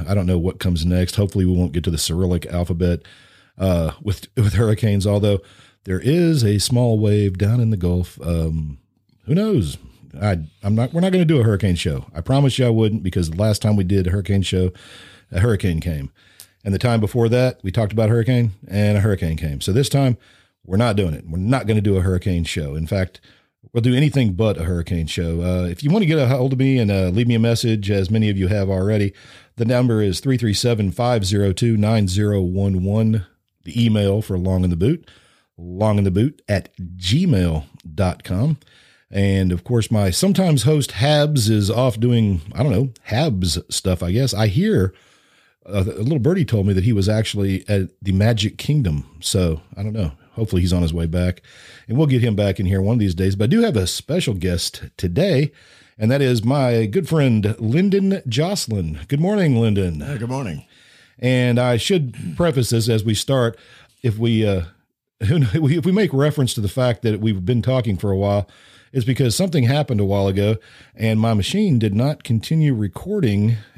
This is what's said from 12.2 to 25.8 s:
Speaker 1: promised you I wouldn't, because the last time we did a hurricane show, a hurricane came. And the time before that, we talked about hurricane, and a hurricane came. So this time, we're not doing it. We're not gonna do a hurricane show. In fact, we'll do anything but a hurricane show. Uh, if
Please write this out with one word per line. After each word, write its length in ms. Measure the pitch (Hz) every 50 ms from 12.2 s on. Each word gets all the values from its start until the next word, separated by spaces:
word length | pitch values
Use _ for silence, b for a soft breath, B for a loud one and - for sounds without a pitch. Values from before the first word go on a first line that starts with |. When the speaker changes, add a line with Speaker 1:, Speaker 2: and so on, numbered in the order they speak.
| 82
Speaker 1:
promised 360 | - 131 139 143 135 - -
you 60 | 127
I 40 | 120
wouldn't, 320 | 113 113 113 107 101 107 73
because 260 | 92 87 98 87 78
the 80 | 80
last 240 | 82 107 110 104 -
time 160 | - 107 107
we 80 | 104 95
did 220 | 90 101 98 92
a 40 | 90
hurricane 300 | 90 101 92 - 101 98
show, 320 | 92 - - 92 92 90 90 B B B B B B B B B B B
a 100 | - 90
hurricane 400 | 98 123 107 95 - 95 85 80
came. 300 | 80 87 80 73 69 69 - B B B B B B B B B B
And 80 | 101 98
the 60 | 92
time 220 | - 123 117 113
before 280 | 104 101 - 123 113 113
that, 320 | 117 123 127 127 - - -
we 80 | 98
talked 220 | 87 117 110 98 107
about 160 | 110 113 107
hurricane, 440 | 117 120 113 113 127 123 120 113 95 - -
and 300 | - 92 101 104 104 104
a 60 | 104 98
hurricane 340 | 110 101 87 - 82 80
came. 240 | 76 - 78 71 71
So 120 | - - 95
this 160 | 123 143 -
time, 260 | - 139 139 131 117 - b b b b b b b b b
we're 140 | 85 90 98
not 180 | 123 120 104
doing 160 | 104 98 85 76
it. 140 | - - 82
We're 80 | 80
not 300 | 87 92 107 131 131 -
gonna 160 | 104 113 107 101
do 160 | 107 98 95
a 20 |
hurricane 440 | 87 95 92 90 - 101 90 85 82
show. 300 | - - 87 78 71 69
In 100 | 78 80
fact, 340 | 80 - 98 92 87 - - _ b b b b b b b - - -
we'll 80 | 120 113
do 120 | 127 123
anything 380 | 127 151 151 - 139 123 107 92
but 240 | 87 110 110 98
a 80 | - 82
hurricane 420 | 90 92 85 80 - 90 85 82
show. 360 | 78 - - 87 82 82 85 85
Uh, 220 | 90 90 92 90
if 180 | 87 87 -